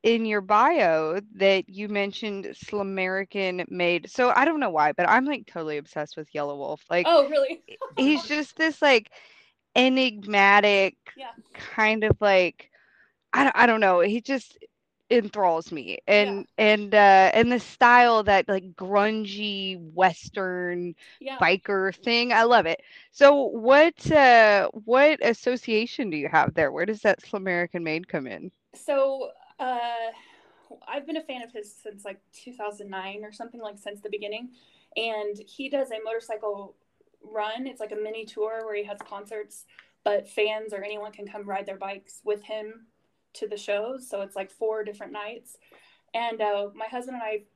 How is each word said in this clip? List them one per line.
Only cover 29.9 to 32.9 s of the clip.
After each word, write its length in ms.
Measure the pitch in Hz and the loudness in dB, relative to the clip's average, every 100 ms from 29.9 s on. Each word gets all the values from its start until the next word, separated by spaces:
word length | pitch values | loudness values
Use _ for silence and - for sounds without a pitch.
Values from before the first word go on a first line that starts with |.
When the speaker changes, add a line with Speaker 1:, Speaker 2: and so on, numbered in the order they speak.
| 233 226 226 _ _ _ _ _ - - | -8 -10 -12 _ _ _ _ _ -20 -14
Speaker 2:
I've 200 | 269 285 | -14 -10
been 100 | 311 | -10
a 60 | |
fan 180 | 311 254 | -10 -16
of 100 | 233 | -14
his 220 | 226 208 | -16 -18
since, 320 | - 220 202 | -20 -20 -18
like, 140 | 202 190 _ | -18 -18 _
two 220 | - 247 | -20 -20
thousand 360 | 240 208 202 202 | -14 -14 -12 -14